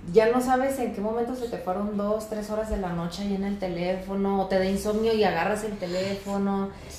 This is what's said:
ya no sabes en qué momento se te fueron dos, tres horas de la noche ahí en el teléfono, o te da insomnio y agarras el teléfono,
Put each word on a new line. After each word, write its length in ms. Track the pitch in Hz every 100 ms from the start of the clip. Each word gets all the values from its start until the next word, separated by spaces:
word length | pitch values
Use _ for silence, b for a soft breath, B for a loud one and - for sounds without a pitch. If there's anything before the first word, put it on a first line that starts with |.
| -
ya 180 | 180 226
no 100 | 254
sabes 380 | 247 247 269 269
en 160 | 226
qué 60 | 202
momento 340 | 208 233 240 254
se 120 | 233
te 100 | 180
fueron 380 | 185 185 208 202
dos, 320 | 202 214 214
tres 180 | 214 208
horas 220 | 214 214
de 80 | 202
la 160 | 185
noche 280 | 170 170 185
ahí 100 | 202
en 100 | 196
el 140 | 196 202
teléfono, 840 | 185 175 180 190 190 196 196 196
o 60 | 190
te 100 | 190
da 60 |
insomnio 480 | 190 196 214 214 226
y 100 | 220
agarras 420 | 190 165 185 208
el 80 | 220 196
teléfono, 960 | 175 180 196 196 196 202 196 196 196 B B